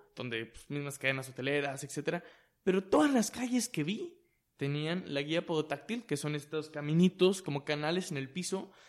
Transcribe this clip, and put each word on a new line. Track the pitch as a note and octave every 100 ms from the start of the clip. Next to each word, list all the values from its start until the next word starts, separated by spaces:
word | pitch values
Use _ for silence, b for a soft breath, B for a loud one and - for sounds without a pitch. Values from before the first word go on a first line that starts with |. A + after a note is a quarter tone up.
| - -
donde, | B2 A2+ A2+
pues, | - -
mismas | C#3+ C#3+ C3+
cadenas | C3+ C3+ B2+
hoteleras, | B2+ C3 D3 C#3+ C3+
etcétera. | C#3+ D3+ D#3 F3 - B B B
Pero | G3 F#3
todas | G3 D4 D4+
las | C4 G#3+
calles | A#3 B3 B3 -
que | D#3+
vi | D3+ A3 F#4 - _ _ _ -
tenían | C#3 D3 D#3 F3+ F#3
la | C#3+
guía | D3 E3 E3+
podotáctil, | D#3+ D3+ D3 - A#3+ -
que | C#3+
son | D3 D3
estos | - C#3+ D3+
caminitos | D3 D3 D#3+ F3+ - F#3 G3
como | - C#3+ D3
canales | D3 D3+ F3 F#3
en | C#3+
el | C3+
piso | F3+ F3 F#3+ - B